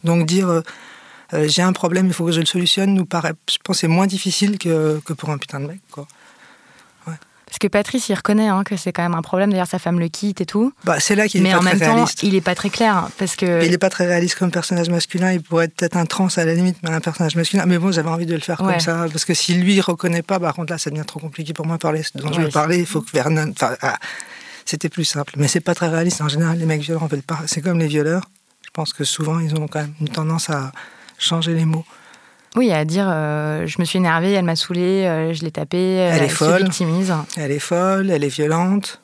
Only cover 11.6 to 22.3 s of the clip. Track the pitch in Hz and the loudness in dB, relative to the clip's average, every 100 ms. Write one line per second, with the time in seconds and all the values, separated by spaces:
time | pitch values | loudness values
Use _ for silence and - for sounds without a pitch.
11.6 | 180 185 160 233 240 - 208 190 180 180 | 4 4 4 4 2 2 2 2 2 -2
12.6 | 202 - 226 190 - - 190 - 180 170 | -4 2 2 2 -2 -4 -4 0 2 4
13.6 | 165 175 190 - 180 175 175 - 180 175 | 4 4 2 2 2 2 0 0 0 0
14.6 | - 175 170 170 - 175 185 185 156 165 | -2 0 2 0 0 0 0 0 0 0
15.6 | 165 - 170 175 165 - 185 - 160 170 | 0 -2 -2 0 -2 0 0 2 2 2
16.6 | 185 175 160 160 165 156 165 170 165 196 | 2 0 -4 -2 -4 -2 -2 0 0 2
17.6 | 175 175 190 170 156 165 170 165 165 165 | 2 2 2 0 -2 -2 -2 -4 -4 -2
18.6 | 190 175 165 165 170 151 - 165 - 175 | 0 0 0 -2 -2 -4 -2 -2 2 2
19.6 | 180 196 185 170 180 170 165 190 170 147 | 4 4 2 0 0 -2 -2 -2 -2 -4
20.6 | 160 165 156 151 151 156 160 143 156 160 | -6 -6 -6 -6 -8 -10 -12 -10 -10 -6
21.6 | 160 165 165 156 151 139 147 | -4 -2 -2 -2 -4 -6 -4